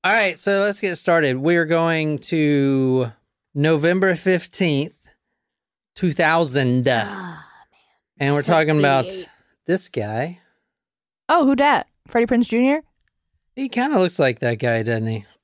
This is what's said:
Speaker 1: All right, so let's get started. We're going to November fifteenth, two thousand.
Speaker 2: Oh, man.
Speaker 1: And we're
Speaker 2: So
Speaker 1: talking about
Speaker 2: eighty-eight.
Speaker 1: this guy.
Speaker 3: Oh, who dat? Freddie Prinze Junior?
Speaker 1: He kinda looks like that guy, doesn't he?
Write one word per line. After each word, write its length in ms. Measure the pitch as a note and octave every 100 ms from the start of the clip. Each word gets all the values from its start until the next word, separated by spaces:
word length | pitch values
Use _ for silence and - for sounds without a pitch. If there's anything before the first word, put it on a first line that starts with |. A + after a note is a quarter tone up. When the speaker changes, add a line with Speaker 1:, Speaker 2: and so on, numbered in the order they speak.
Speaker 1:
All 100 | F#3
right, 260 | A3 G3+ D#3+
so 220 | - G3
let's 180 | G3+ G3+
get 140 | G3 E3+
started. 400 | - E3+ D3 B2+
We're 280 | D3 E3+ D#3
going 540 | E3 E3 D#3+ D#3 D3
to 920 | - D#3+ D3+ C#3+ C#3 C3+ C3 C3 A#2+ - _ _ _
November 640 | C#3 D#3 D#3+ E3 F3+ F#3+ F3
fifteenth, 800 | F#3+ F3+ - - F3+ C#3 D3+ _ _ _ _ _ _ _ _ _ _ -
two 180 | F3+
thousand. 760 | D3 D#3+ E3 D#3 C3+ B2+ B2+ C3
Speaker 2:
Oh, 40 |
man. 440 | A#2 G2+ G2 B2+ D#3+ - - _ _ _ _ _ _
Speaker 1:
And 140 | C#3
we're 100 | D3
Speaker 2:
So 100 | C#3+
Speaker 1:
talking 260 | E3 D#3 D3+
about 260 | C#3+ C3+ -
Speaker 2:
eighty-eight. 240 | - F3 _ _ _ -
Speaker 1:
this 240 | F3+ -
guy. 500 | - G#2 A2 D#3 F3+ _ _ _ _ _ _ _ _ -
Speaker 3:
Oh, 180 | E4 C4+
who 100 | C4+
dat? 320 | C#4+ A#3 - _ -
Freddie 200 | A#3+ A#3
Prinze 200 | A#3+ A#3
Junior? 340 | A3+ C4 D4+ - _ _ _ _ _ _ -
Speaker 1:
He 140 | C4
kinda 300 | A#3+ B3 F#3+
looks 200 | F3+ -
like 200 | C3+ A#2
that 200 | B2 A2+
guy, 240 | B2 A2+
doesn't 240 | A2 A2+ A2+
he? 180 | A2 G2+ _